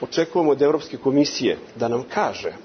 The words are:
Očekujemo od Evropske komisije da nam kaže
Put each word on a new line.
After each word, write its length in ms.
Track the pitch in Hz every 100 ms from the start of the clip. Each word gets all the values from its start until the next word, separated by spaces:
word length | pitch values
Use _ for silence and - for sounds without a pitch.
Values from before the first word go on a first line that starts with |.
Očekujemo 500 | - - 165 180 156
od 120 | 139
Evropske 340 | 143 156 - 127
komisije 600 | 135 143 143 - 113 78 - 113
da 120 | 117
nam 140 | 120 -
kaže 340 | 208 156 95 90 80